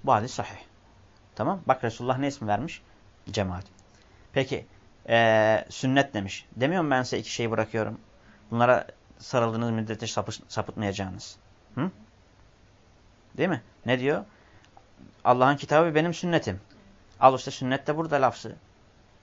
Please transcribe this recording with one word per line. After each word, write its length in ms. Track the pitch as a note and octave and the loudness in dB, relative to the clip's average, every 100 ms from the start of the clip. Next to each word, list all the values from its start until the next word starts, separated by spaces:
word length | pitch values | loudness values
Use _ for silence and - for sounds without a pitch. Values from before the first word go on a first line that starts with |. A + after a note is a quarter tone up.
Bu 100 | C#3 | 2
hadis 200 | A#2 A2 | 2 2
sahih. 240 | - A2+ - - _ _ _ - _ _ - | -8 -10 -10 -20 _ _ _ -20 _ _ -4
Tamam. 240 | B2 F#3+ D#3+ | -4 -2 0
Bak 160 | C3 | 0
Resulullah 340 | A#2 - B2 B2+ | 0 -4 -4 -2
ne 100 | C#3 | -2
ismi 200 | C#3 G#2+ | -4 -2
vermiş? 340 | G#2 D#3+ - - - - - - | -2 -4 -10 -20 -20 -20 -20 -8
Cemaat. 320 | G2+ F#2 F2+ F#2 - - - _ - - | -4 -4 -4 -12 -20 -20 -20 _ -20 -6
Peki, 320 | - C3 B2 - - - _ - | -4 -2 -4 -10 -20 -20 _ 0
e, 560 | A#2 A#2 A2 G#2+ A2 - | 4 6 6 4 2 0
sünnet 440 | - C3 C3+ C3+ | -4 0 2 2
demiş. 320 | G#2+ G2 - - - | -2 -8 -10 -14 -4
Demiyor 280 | C3 F3+ | -2 0
mu 80 | D#3 | 0
ben 120 | C3 | 0
size 140 | B2 A2 | 0 -4
iki 160 | A2+ | -6
şeyi 180 | - A#2 | -4 -2
bırakıyorum? 480 | A2 A2 A2+ G#2+ A2+ - _ - - - | -2 -2 -2 -4 -6 -18 _ -20 -20 -6
Bunlara 340 | A#2 A#2+ B2 - - _ - | 2 4 4 2 -14 _ -20
sarıldığınız 520 | - C3 A#2 A2+ A#2 | -4 0 2 0 -2
müddetçe 360 | A2+ A2 G#2+ A2+ | -2 -4 -6 -6
sapış-, 340 | - G2+ - - | -6 -6 -8 -10
sapıtmayacağınız. 880 | - - - G#2 G2 F#2+ E2+ - - _ _ _ - | -8 -8 -4 -4 -4 -6 -10 -16 -20 _ _ _ -6
Hı? 160 | F3 - - _ _ _ - _ _ _ _ _ _ _ _ - | -6 -8 -20 _ _ _ -20 _ _ _ _ _ _ _ _ -4
Değil 120 | E3+ | -2
mi? 120 | C3+ - _ A2+ | -2 -8 _ -2
Ne 140 | B2+ | 0
diyor? 260 | C3 E3+ G#3 _ _ - _ - _ _ - _ | 0 -2 -4 _ _ -20 _ -20 _ _ -20 _
Allah'ın 320 | - B2 B2+ C#3+ | 2 4 4 2
kitabı 400 | - D3 E3+ D3+ | 2 4 4 2
benim 180 | E3+ | 0
sünnetim. 480 | E3 F3+ E3 - F#2 - - - - _ - | -2 0 0 0 -8 -10 -20 -20 -20 _ 6
Al 160 | C3 C3 | 6 6
işte 160 | - | -4
sünnet 360 | - B2+ C3+ C3+ | -6 -4 -2 -2
de 100 | D3+ | -4
burada 240 | D#3+ C#3+ | 0 2
lafzı. 340 | C3 - A2 - _ _ _ _ _ _ | 2 0 -12 -16 _ _ _ _ _ _